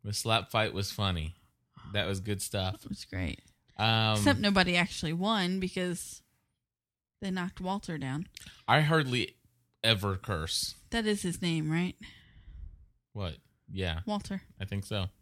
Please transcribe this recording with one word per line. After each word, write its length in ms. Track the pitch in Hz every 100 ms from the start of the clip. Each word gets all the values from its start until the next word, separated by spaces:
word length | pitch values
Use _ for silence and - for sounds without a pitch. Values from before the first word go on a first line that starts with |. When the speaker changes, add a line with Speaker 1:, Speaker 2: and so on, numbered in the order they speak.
Speaker 1:
The 100 | 104
slap 360 | 101 117 113 107
fight 240 | 113 110
was 180 | 95 98
funny. 440 | - 98 87 80 - _ _ _ - -
That 120 | 101 90
was 120 | 98
good 220 | 95 98
stuff. 400 | - 101 92 95
Speaker 2:
That 80 | -
was 160 | 101
great. 360 | - 92 87 - _ _ _ -
Speaker 1:
Um, 400 | 110 113 110 107
Speaker 2:
Except 220 | 104 -
nobody 380 | 208 196 180 175
actually 360 | 175 - 160
won 460 | 165 196 220 180 190
because 640 | 185 190 180 175 - - _ _ _ _ _ _ _ _ _ _
they 100 | 196
knocked 280 | 185 180 -
Walter 380 | 180 202 - 160
down. 300 | 131 139 185 - - - -
Speaker 1:
I 140 | 135
hardly 540 | 151 160 131 123 92 _ _ _ _ _
ever 320 | 113 107 101
curse. 600 | 95 - 85 80 - - - -
Speaker 2:
That 140 | 226 214
is 160 | 208
his 180 | 180 170
name, 280 | 175 165 156
right? 240 | 160 180 - - - - - - - - - - _ _
Speaker 1:
What? 220 | 104 90 64 _ _ -
Yeah. 280 | 95 92 80
Speaker 2:
Walter. 360 | 95 208 - 196 - -
Speaker 1:
I 40 |
think 200 | 95 101
so. 200 | - 104 95 _